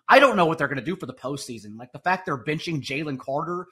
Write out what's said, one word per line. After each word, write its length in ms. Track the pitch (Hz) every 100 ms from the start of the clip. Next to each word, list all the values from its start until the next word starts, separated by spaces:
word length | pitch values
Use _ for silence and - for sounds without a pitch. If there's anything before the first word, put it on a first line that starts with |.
| -
I 100 | 262
don't 160 | 277 202
know 100 | 165
what 120 | 160
they're 100 | 143
gonna 140 | 139
do 160 | 120 185
for 80 | 123
the 80 |
postseason. 640 | - 135 143 - 113 104 110
Like, 160 | 123
the 60 | 143
fact 260 | 180 185 185
they're 120 | 139
benching 440 | 131 156 175 156
Jalen 360 | 117 139 151 131
Carter 500 | - 143 165 175 -